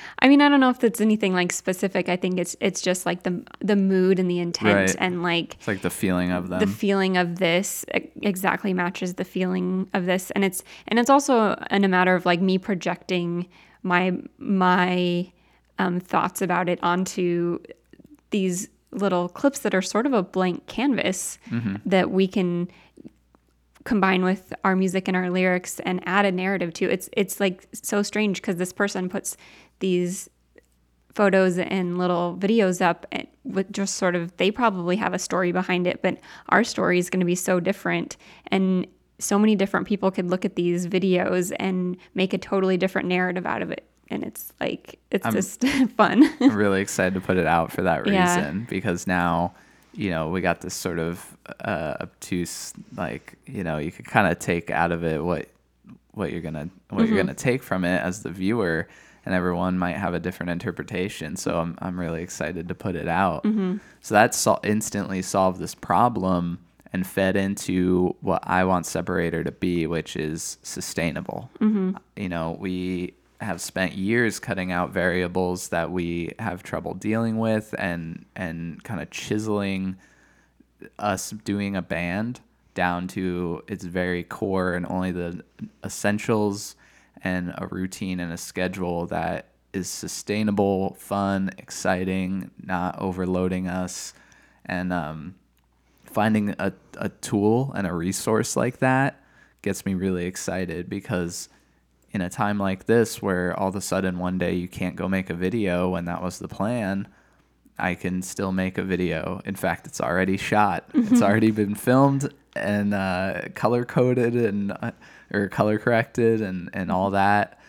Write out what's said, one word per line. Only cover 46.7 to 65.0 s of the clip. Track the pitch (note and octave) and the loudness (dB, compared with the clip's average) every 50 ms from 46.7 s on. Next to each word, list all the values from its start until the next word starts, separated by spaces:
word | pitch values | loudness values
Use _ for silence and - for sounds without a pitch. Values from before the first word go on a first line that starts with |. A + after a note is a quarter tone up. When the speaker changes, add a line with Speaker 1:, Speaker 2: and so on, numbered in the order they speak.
| G2 F#2+ | 4 2
Speaker 2:
excited | G2 - - - F#2 F#2 F#2+ | 0 0 0 2 2 2 2
to | F#2 | 0
put | - - F#2 | 0 2 2
it | F#2 E2+ | 4 4
out | D#2 E2+ E2 E2 - | 4 4 4 2 0
for | - - F#2 | -2 0 2
that | F2+ D#2+ B1+ - | 2 2 2 2
Speaker 1:
Yeah. | G#3 G3 F#3+ F3+ F3+ F3 | 2 4 4 4 4 4
Speaker 2:
reason, | F3 D2 C#2+ D#2+ G2+ A#2+ - | 2 0 -2 -4 -6 -6 -4
because | - F#2+ - G#2 F2 F2 - | -4 -2 -2 -2 -2 -2 0
now, | F#2+ F2+ F2 F2 E2+ E2+ E2+ F2 F2 - - - - _ _ _ _ - | 0 2 2 4 2 2 2 0 -2 -4 -10 -20 -20 _ _ _ _ -8
you | G3 A2 F#2+ | -4 -4 -2
know, | E2+ D#2+ D#2 D#2+ | -2 -2 -2 -2
we | F2+ F#2 | -2 0
got | F2 F2+ E2 - | 0 0 0 0
this | - F2+ - | -4 -8 -10
sort | - - F#2 E2 E2 | -6 -4 -4 -2 -2
of, | E2 E2+ F2 - - - - _ _ - - - - | -2 -4 -4 -6 -10 -16 -20 _ _ -18 -14 -8 -6
uh, | A#2 G2 D2+ D#2+ D2+ - - | -6 -4 -4 -4 -6 -6 -6
obtuse, | - - - _ - - F#2+ F2 E2+ - - - - - - - - - - | -10 -12 -12 _ -8 -6 -4 -4 -4 -4 -6 -10 -12 -14 -14 -18 -20 -16 -10
like, | - F2+ B1+ A#1+ - - - - _ _ | -8 -6 -6 -6 -10 -12 -18 -20 _ _
you | - C3+ G2+ F#2 | -12 -8 -6 -4
know, | D#2+ D#2 D2+ | -4 -4 -4
you | D2 F2 | -4 -6
could | - - - | -8 -12 -12
kinda | - - A2+ G2+ E2 F2 | 0 2 4 4 4 2
take | - - - F2 E2+ - - | 0 0 -2 -2 -2 -2 -2
out | - - E2+ E2+ | 0 0 2 2
of | E2+ E2+ E2+ | 0 0 0
it | E2 D#2 C#2+ D#2+ | -2 -2 0 0
what, | F2 E2+ - - - _ _ _ _ _ _ _ - - - _ _ | -2 -2 -2 -4 -10 _ _ _ _ _ _ _ -20 -20 -20 _ _
what | - A2 F#2 D2 | -8 -6 -6 -6
you're | - E2+ | -6 -6
gonna, | F2 D#2 D#2 D2 D2+ F2+ - - _ _ | -8 -8 -8 -8 -8 -10 -12 -16 _ _
what | - - | 0 0
you're | A3+ A3 | 2 2
Speaker 1:
Mm-hmm. | A3 | 2
Speaker 2:
gonna | - F#2 F#2+ - | 2 0 0 -4
take | - - C3 B2 C3+ - | -2 0 0 0 0 -2
from | - F#2+ F#2 F2+ | -4 -2 0 2
it | F2 F#2 E2 | 2 2 2
as | - F2+ F#2 G#2+ | 0 -2 -4 -4
the | - D2+ | -8 -10
viewer, | F2 F#2+ F#2 G2 A#2 A#2 G2 E2+ E2 D#2+ F2 - - - - - - _ _ | -6 -2 0 0 2 2 2 0 0 -2 -4 -6 -12 -20 -20 -20 -20 _ _
and | - F#2 | -2 0
everyone | F2+ F2 F2+ F2 F2 F2+ F#2 F2+ | 0 0 0 0 0 0 0 0
might | F#2 F2 F2+ D2+ | 0 0 -2 -2
have | F2 G2 F2 F2 | -2 -2 -2 -2
a | F2 | -2
different | E2 F2+ F2+ - F2 F2 | -4 -6 -6 -6 -6 -4
interpretation. | E2+ F2 - G2+ E2 - D2+ - A2 F2+ F#2 G#2 - - D#2+ D2+ F2 | -4 -4 -4 -6 -6 -6 -8 -6 -4 -4 -4 -4 -6 -8 -8 -8 -8
So | - - - E2 E2+ | -6 -4 -2 -2 0
I'm, | E2 E2+ - - | -2 -2 -6 -6
I'm | - F#2 F2+ F2+ | -8 -6 -6 -4
really | F2 D#2+ E2 D#2+ | -4 -4 -4 -6
excited | F2+ - - - D#2 D#2+ F2+ E2+ E2 F2 | -6 -8 -8 -6 -6 -6 -6 -6 -8 -8
to | F2+ | -10
put | - - G#2 E2+ | -6 -6 -6 -4
it | D#2 D#2+ E2+ | -4 -2 0
out. | E2 F2+ G2 F2+ D#2+ - - | 2 2 2 2 0 0 0
Speaker 1:
Mm-hmm. | G#3 G#3+ G#3+ F#3+ F3+ F#3+ G3+ - - - _ | 0 0 0 -2 -2 -4 -6 -8 -14 -20 _
Speaker 2:
So | - - A2 | -6 4 6
that | G#2 A#2 A#2+ - | 6 6 6 4
sol-, | - - A2+ - - - | 2 2 2 2 2 2
instantly | G#2 G#2 A2 G#2+ - - G2+ | 0 0 0 0 -2 -4 -4